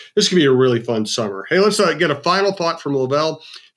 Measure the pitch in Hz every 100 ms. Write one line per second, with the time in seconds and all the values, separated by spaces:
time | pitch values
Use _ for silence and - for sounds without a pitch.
0 | - - 202 180 143 127 127 117 117 113
1 | 104 - 107 98 95 180 208 202 185 151
2 | 170 127 - 185 202 190 170 165 147 139
3 | 127 143 156 147 - - -